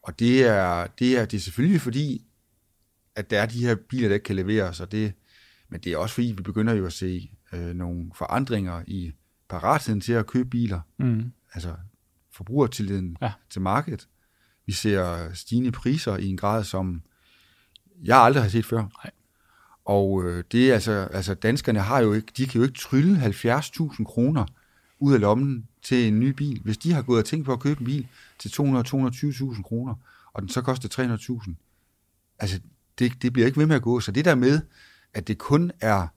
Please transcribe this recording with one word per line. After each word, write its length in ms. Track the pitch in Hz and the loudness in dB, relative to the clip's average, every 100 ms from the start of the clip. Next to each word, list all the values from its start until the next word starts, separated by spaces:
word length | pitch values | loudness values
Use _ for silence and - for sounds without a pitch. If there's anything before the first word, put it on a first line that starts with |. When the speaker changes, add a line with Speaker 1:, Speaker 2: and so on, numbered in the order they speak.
Speaker 1:
Og 180 | - 82 | -12 -2
det 240 | 117 127 123 | 4 6 6
er, 400 | 104 92 87 90 | 4 2 0 -4
det 300 | - 123 127 | -2 2 2
er, 80 | 110 | 0
det 120 | 104 | -4
er 40 | |
selvfølgelig 400 | 95 104 151 185 | -6 0 2 2
fordi, 440 | - 131 147 117 _ _ _ _ _ _ _ _ _ - | 0 -4 -4 -6 _ _ _ _ _ _ _ _ _ -12
at 140 | 98 | -2
der 120 | 104 | 0
er 40 | 113 | 0
de 140 | 117 120 | 0 0
her 80 | 113 | 0
biler, 320 | - 131 113 | -2 -2 2
der 60 | 101 | 0
ikke 80 | |
kan 120 | - 98 | 0 -4
leveres, 440 | 92 107 92 85 | 0 0 0 -4
og 120 | 90 | -6
det, 220 | 104 107 92 _ _ _ _ _ | -4 -4 -6 _ _ _ _ _
men 100 | 82 | -10
det 120 | 92 | -6
er 40 | 78 | -4
også 180 | 101 - | -2 -2
fordi, 120 | 120 98 | -4 -4
vi 60 | |
begynder 300 | 95 107 110 | -6 -2 0
jo 120 | 110 92 | 0 -2
at 80 | |
se, 380 | - 95 90 90 - _ | -4 -6 -6 -8 -20 _
øh, 220 | 87 85 87 | -10 -8 -6
nogle 360 | 87 87 85 - | -6 -6 -10 -10
forandringer 680 | - 120 131 110 92 85 87 | -4 -2 -2 -4 -4 -8 -8
i 240 | 95 87 - _ _ _ | -8 -10 -14 _ _ _
paratheden 520 | 139 95 147 - 107 | -4 0 0 0 -4
til 120 | 107 | 0
at 140 | 117 110 | -2 0
købe 220 | 127 127 | -2 -2
biler. 300 | 123 117 90 - - | -2 -2 -4 -8 -4
Speaker 2:
Mm. 340 | 131 113 120 - _ | -2 -2 -4 -12 _
Speaker 1:
Altså 200 | - 87 85 95 _ _ _ _ | -12 -12 -12 -16 _ _ _ _
forbrugertilliden 840 | - 92 135 123 123 101 98 92 82 | -18 -4 0 0 0 -4 -4 -4 -4
Speaker 2:
Ja. 100 | 117 101 _ | -6 -6 _
Speaker 1:
til 120 | - | -4
markedet. 460 | 92 110 160 120 - _ _ _ _ _ - | -2 -2 -2 -10 -12 _ _ _ _ _ -8
Vi 60 | |
ser 600 | 98 107 98 90 85 82 | -2 0 2 0 -4 -8
stigende 380 | 85 - 117 127 | -12 -4 -2 -2
priser 460 | 120 123 147 - 98 | -2 -2 0 0 -2
i 80 | 98 | -2
en 100 | 92 | -2
grad, 260 | 101 110 | -2 -2
som 380 | 98 95 92 85 - _ _ _ _ _ _ _ _ _ | -2 -4 -4 -6 -12 _ _ _ _ _ _ _ _ _
jeg 140 | 147 127 | 4 8
aldrig 260 | 117 139 | 8 6
har 60 | 107 | 2
set 160 | 113 113 | 0 0
før. 120 | 117 101 - | -2 -2 -8
Speaker 2:
Nej. 80 | - _ _ _ _ _ _ _ - | -20 _ _ _ _ _ _ _ 0
Speaker 1:
Og, 380 | 101 98 95 90 | 2 2 0 -2
øh, 180 | 87 87 | -4 -2
det 180 | 117 127 | 4 6
er 40 | |
altså, 180 | 117 107 | 4 2
altså 420 | 104 95 92 92 | -2 -2 -6 -4
danskerne 460 | 92 110 135 - 110 | -2 0 0 0 0
har 200 | 98 131 | 2 4
jo 120 | 110 | 4
ikke, 180 | 104 110 - | 2 -2 -6
de 80 | 131 | -2
kan 120 | 120 | 2
jo 40 | 131 | 0
ikke 120 | 131 | 0
trylle 360 | - 131 165 196 | 0 2 4 4
halvfjerds 540 | 120 98 117 127 147 | 2 -2 0 -2 -2
tusind 360 | - 156 - 107 | -6 -6 -4 -4
kroner 400 | - 123 156 95 _ _ _ _ _ | 0 2 2 -2 _ _ _ _ _
ud 140 | 139 | 4
af 60 | 135 | 4
lommen 480 | 101 110 139 123 113 _ | 6 4 2 -4 -8 _
til 260 | - 127 113 | 0 2 4
en 120 | 107 | 4
ny 100 | 127 | 2
bil. 320 | 135 147 123 | 0 -4 -4
Hvis 140 | 107 107 | -4 -2
de 160 | 160 | 0
har 80 | 165 | 0
gået 180 | 127 117 | 2 2
og 60 | - | 2
tænkt 200 | 160 139 | -2 -2
på 80 | |
at 60 | 127 | -2
købe 200 | 139 143 | 0 -2
en 60 | 120 | -2
bil 220 | 143 120 _ - _ | -4 -6 _ -20 _
til 120 | - | -10
to 120 | - 143 | -2 2
hundrede, 220 | 131 120 | 2 0
to 100 | 139 | 0
hundrede 180 | 131 123 | -2 -2
tyve 180 | 147 | -4
tusind 320 | 123 135 113 95 | -4 -6 -6 -6
kroner, 300 | 117 127 110 _ _ _ | -6 -6 -10 _ _ _
og 80 | - | -10
den 80 | 98 | -6
så 120 | - | -4
koster 280 | 127 131 113 | -2 -4 -4
tre 140 | - | -4
hundrede 180 | 127 113 | -2 -2
tusind, 340 | - 120 101 82 _ _ _ _ _ _ _ _ | -6 -8 -8 -14 _ _ _ _ _ _ _ _
altså 200 | 104 92 - _ _ - | -6 -6 -10 _ _ -2
det, 220 | 123 123 | -2 0
det 120 | 127 | 0
bliver 120 | 127 117 | 4 4
ikke 140 | 135 | 4
ved 60 | 156 | 4
med 100 | 147 | 4
at 60 | |
gå. 180 | 117 120 | 2 0
Så 120 | 107 | 0
det 140 | 104 165 | 0 2
der 100 | 139 | 4
med, 260 | 123 151 - _ - _ _ | 4 4 0 _ -20 _ _
at 140 | 107 107 | -10 -6
det 100 | 104 | -6
kun 340 | - 143 175 - | 2 2 2 -2
er 260 | 110 101 82 | 0 2 0